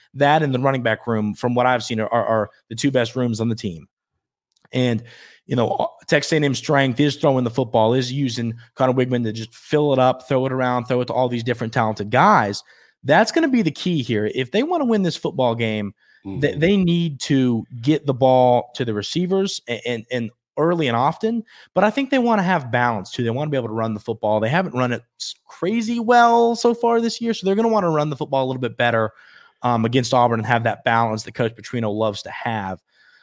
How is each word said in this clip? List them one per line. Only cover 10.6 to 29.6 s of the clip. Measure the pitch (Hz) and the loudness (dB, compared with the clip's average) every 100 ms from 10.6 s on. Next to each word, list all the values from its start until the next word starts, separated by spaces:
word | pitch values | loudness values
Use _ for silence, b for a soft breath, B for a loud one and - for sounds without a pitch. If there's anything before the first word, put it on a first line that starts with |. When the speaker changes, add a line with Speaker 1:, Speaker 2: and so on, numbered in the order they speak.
| 127 123 117 | -2 -2 -2
Speaker 1:
throw | 123 | -2
it | 120 | -2
to | |
all | 117 127 | -2 -2
these | 123 | -2
different | 117 120 113 | -4 -4 -4
talented | 127 110 104 104 | -2 -2 -2 -2
guys. | 123 185 190 104 101 - b b b | 2 4 4 2 -4 -12 b b b
That's | 120 160 220 | 2 2 4
gonna | 330 320 | 2 0
be | 254 | 2
the | 165 | 0
key | - 185 165 | -2 -2 -2
here. | 113 110 107 | 0 -2 -2
If | 123 127 | -4 -4
they | - | -2
wanna | 302 349 262 | -2 0 0
win | 214 | 2
this | 180 - | 0 -2
football | 160 135 123 | -6 0 0
game, | 117 113 107 101 - b b | 0 -2 -2 -6 -10 b b
th-, | 98 98 | -12 -4
Speaker 2:
Mm-hmm. | 139 147 | -2 0
Speaker 1:
they | 165 202 | 2 2
need | 180 170 170 135 | 2 0 0 -4
to | - 139 127 117 - 123 | 0 2 2 0 -4 -6
get | 120 156 | 0 0
the | 143 | 0
ball | 120 131 131 127 123 - | 2 4 6 6 4 0
to | - | -6
the | 117 | -4
receivers | 104 98 165 180 190 196 - - | -4 -4 -4 -2 -2 -2 -6 -8
and, | 117 127 | -8 -6
and, | 120 107 | -6 -6
and | 127 113 _ _ - | -6 -6 _ _ -2
early | 160 175 139 | 0 0 0
and | |
often, | 117 139 165 220 233 - b b | 0 0 0 -2 -4 -8 b b
but | - | 2
I | 202 | 2
think | 214 269 | 2 0
they | 269 | 0
wanna | 240 214 | 2 2
have | 180 180 127 | 2 0 0
balance | 123 120 110 95 | 0 2 0 -6
too. | - | -4
They | 117 | -2
wanna | 120 151 | -2 -2
be | 139 | -4
able | 117 | -4
to | |
run | 110 113 | -4 -4
the | 107 | -4
football. | - 113 107 107 | -6 -4 0 2
They | 110 | 2
haven't | 160 185 | 0 -2
run | 123 123 | -2 -2
it | 120 _ - | -2 _ -16
s-, | - - _ | -14 -14 _
crazy | - 175 226 214 233 | -6 -4 -2 -2 -4
well | 220 240 233 233 233 | 4 6 6 6 4
so | 233 240 | 2 0
far | 233 233 233 | 2 0 2
this | 233 - | 0 -2
year, | 233 | -4
so | 220 185 | -2 0
they're | |
gonna | 196 226 | 2 2
wanna | 214 175 | 2 2
run | 156 151 | 2 0
the | 143 | -2
football | 139 135 | -2 -2
a | 131 | -2
little | 127 | -2
bit | 123 - | -4 0
better, | 120 117 107 b b b b _ | 2 2 0 b b b b _